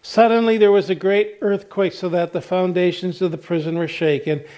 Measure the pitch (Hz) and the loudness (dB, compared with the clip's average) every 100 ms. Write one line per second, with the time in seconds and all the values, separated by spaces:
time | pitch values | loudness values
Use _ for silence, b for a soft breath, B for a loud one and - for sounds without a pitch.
0 | - - 226 233 226 220 208 202 185 180 | 0 0 2 2 2 4 4 4 2 -2
1 | 190 202 208 - 208 196 196 - 190 - | 0 0 -2 -4 -4 -4 -4 -2 -2 -2
2 | 185 175 170 175 - 185 185 180 180 175 | -4 -2 -2 -4 -2 0 0 2 2 0
3 | 185 170 185 156 - 170 156 165 165 - | -6 -2 -2 -2 -4 -2 -2 -2 -4 0
4 | 160 143 - 151 B | 2 2 0 -4 B